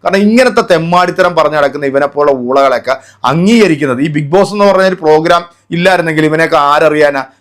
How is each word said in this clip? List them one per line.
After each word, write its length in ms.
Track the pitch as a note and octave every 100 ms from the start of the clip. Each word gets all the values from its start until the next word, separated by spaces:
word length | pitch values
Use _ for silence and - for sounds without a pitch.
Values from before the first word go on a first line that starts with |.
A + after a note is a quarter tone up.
കാരണം 140 | F3+ G3
ഇങ്ങനത്തെ 420 | G#3 A#3 B3 A3+
തെമ്മാടിത്തരം 720 | A3 E3 E3 F3 F3+ E3+ F3
പറഞ്ഞ് 220 | E3 D3+ D3+
നടക്കുന്ന 300 | C#3 C#3+ C#3
ഇവനെപ്പോലുള്ള 540 | C3+ C#3+ C#3+ D3 C3
ഊളകളൊക്കെ 560 | B2 C#3 C#3 A#2+ B2 C3+ - _
അംഗീകരിക്കുന്നത്, 800 | B2 D#3 F#3+ A#3 F#3+ C#3+ C#3+ B2
ഈ 40 | D#3
ബിഗ് 240 | D3 C#3+
ബോസ് 220 | F#3 F#3
എന്ന് 120 | G#3
പറഞ്ഞ 180 | G3+ F#3
ഒരു 120 | F#3+
പ്രോഗ്രാം 540 | F3+ D#3 D3+ E3 E3+ E3+ _ -
ഇല്ലായിരുന്നെങ്കിൽ 540 | E3 F3+ F3+ E3 D#3
ഇവനെയൊക്കെ 320 | D#3 D#3 D#3+ D#3+
ആരറിയാനാ? 680 | C#3+ D3 D#3+ D3+ D3 C#3 C3 _